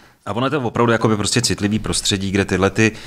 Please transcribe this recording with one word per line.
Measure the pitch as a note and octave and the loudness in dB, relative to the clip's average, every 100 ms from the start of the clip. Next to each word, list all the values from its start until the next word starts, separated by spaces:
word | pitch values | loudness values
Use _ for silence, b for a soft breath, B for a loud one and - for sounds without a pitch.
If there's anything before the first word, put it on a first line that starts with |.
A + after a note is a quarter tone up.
| B B - | B B -8
a | |
ono | G#2 - | -4 -2
je | |
to | D3+ | -2
opravdu | A#2 - A#2+ | -2 2 2
jakoby | A2+ A#2 G#2+ | 4 2 0
prostě | G2+ - | 0 0
citlivý | A#2 F2+ G#2 G#2+ | 0 0 0 -2
prostředí, | - F2 - G2+ F#2+ | -2 -4 -2 -2 0
kde | G2 | 0
tyhle | F#2+ F#2+ F#2+ | 0 2 2
ty, | F#2+ A2 G#2+ | 2 0 0